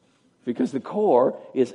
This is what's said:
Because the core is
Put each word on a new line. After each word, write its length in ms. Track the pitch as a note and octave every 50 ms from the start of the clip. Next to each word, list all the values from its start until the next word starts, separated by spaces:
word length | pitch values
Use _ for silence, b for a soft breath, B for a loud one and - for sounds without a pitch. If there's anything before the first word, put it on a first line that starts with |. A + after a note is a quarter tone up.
| _ _ _ _ _ _ _ _ _
Because 280 | B2 A#2 - B2+ -
the 80 | C#3 B2+
core 580 | - - - G#3 G#3+ F#3 C3 A#2+ C3 - B B B B B
is 200 | C3 A#2+ A#2